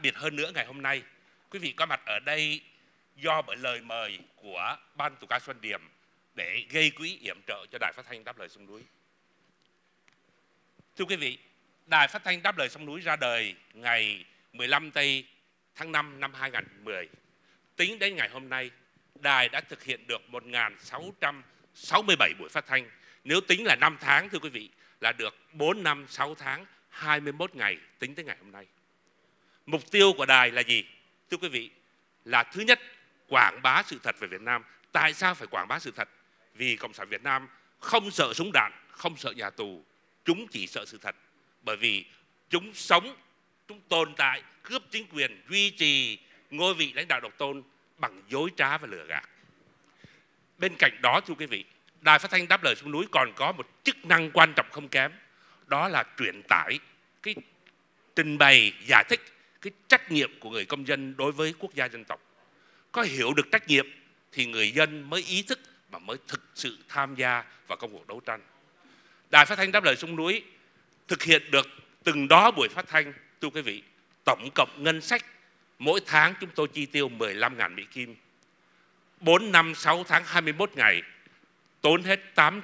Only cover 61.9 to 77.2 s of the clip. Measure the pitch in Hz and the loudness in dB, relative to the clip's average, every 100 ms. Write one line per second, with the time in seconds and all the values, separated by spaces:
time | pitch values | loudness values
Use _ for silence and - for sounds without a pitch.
61.9 | 117 110 - _ _ _ _ _ _ _ | -8 -12 -12 _ _ _ _ _ _ _
62.9 | 240 214 135 120 147 139 220 170 143 139 | -4 -2 -2 0 0 0 0 2 2 2
63.9 | - _ _ _ - 120 113 107 131 151 | -6 _ _ _ -6 -4 0 0 2 2
64.9 | 151 139 175 175 185 196 262 - _ _ | 0 -8 -8 -4 -6 -4 -6 -8 _ _
65.9 | - 98 131 - - _ - 131 104 - | -16 -12 -12 -10 -14 _ -12 -12 -12 -8
66.9 | 143 135 131 127 120 117 - - 95 117 | -4 -4 -2 -2 -2 -4 -14 -10 -10 -10
67.9 | 98 87 113 123 110 98 _ _ _ _ | -14 -16 -12 -10 -10 -14 _ _ _ _
68.9 | _ _ _ _ 147 147 202 190 202 175 | _ _ _ _ 8 8 4 2 4 4
69.9 | 127 165 165 165 214 - - _ _ _ | 2 -2 -4 -2 -2 -8 -20 _ _ _
70.9 | _ - 175 165 160 151 139 131 - - | _ -6 -2 4 2 4 2 2 -6 -20
71.9 | _ - 147 139 165 220 185 117 175 - | _ -2 0 8 8 8 4 -2 -4 -2
72.9 | 156 143 139 - _ 151 151 123 104 - | 0 0 -6 -20 _ -8 -6 -8 -8 -14
73.9 | _ _ _ - 127 123 - 131 - 151 | _ _ _ 0 0 0 0 0 0 -2
74.9 | 160 - 240 - - _ _ _ - 139 | -2 -2 -4 -4 -20 _ _ _ -4 0
75.9 | 190 - 156 160 190 185 - 143 147 139 | 0 2 4 4 2 -6 -4 -4 -4 -4
76.9 | 147 135 117 | -2 -2 -2